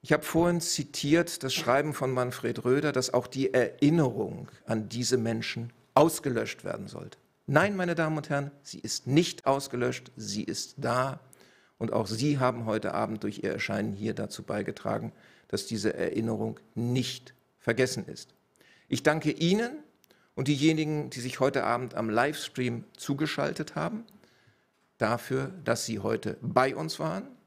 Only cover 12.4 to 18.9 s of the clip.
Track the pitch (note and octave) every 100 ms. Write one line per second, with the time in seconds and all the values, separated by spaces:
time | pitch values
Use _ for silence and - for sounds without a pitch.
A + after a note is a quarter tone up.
12.4 | B2+ A#2+ A2+ A2 G#2 - G#2 A2 G#2+ G#2
13.4 | G2+ - - G#2 G#2+ G2 A2 A2 G#2 -
14.4 | - G#2 G2+ G2+ A2 A2 A2 - - -
15.4 | _ G#2+ - A2+ G2+ - F2 G#2+ A2+ A2
16.4 | A2 - - - A#2+ B2+ B2+ - - _
17.4 | _ _ - A2+ B2+ A#2+ - - - _
18.4 | _ _ _ _ _